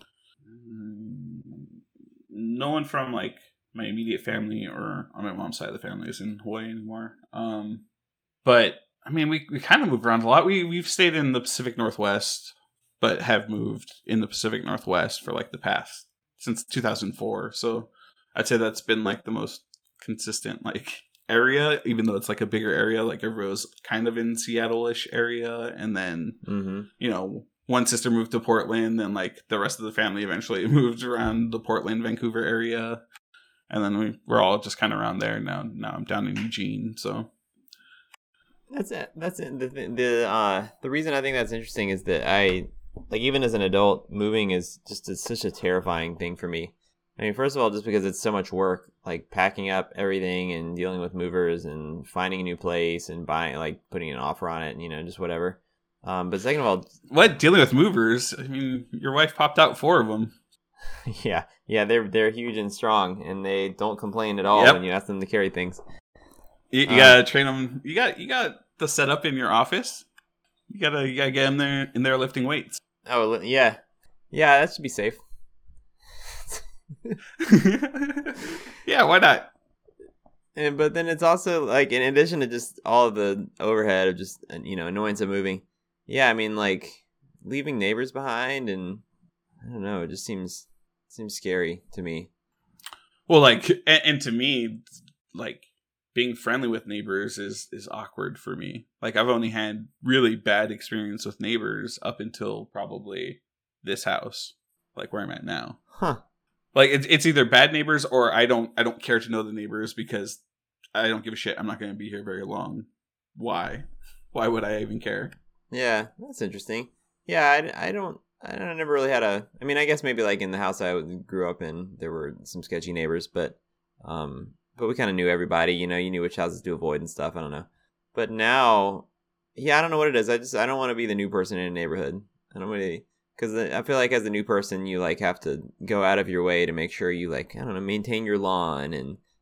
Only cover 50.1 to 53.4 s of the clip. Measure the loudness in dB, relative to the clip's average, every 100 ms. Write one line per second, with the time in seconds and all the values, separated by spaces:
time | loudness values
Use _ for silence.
50.1 | 0 -2 -2 -4 -6 -6 -6 -4 -4 -6
51.1 | -6 -4 0 0 0 -6 -10 -10 -12 -10
52.1 | -4 -4 -4 -6 -4 -2 0 0 -2 -8
53.1 | -10 -4 -2